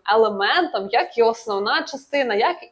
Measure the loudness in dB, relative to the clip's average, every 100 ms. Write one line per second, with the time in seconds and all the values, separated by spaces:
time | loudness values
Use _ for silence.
0 | 0 2 2 2 0 2 0 -2 -2 -2
1 | 0 2 2 2 -4 -4 -2 -2 -4 -10
2 | -4 -2 0 0 0 -2 -10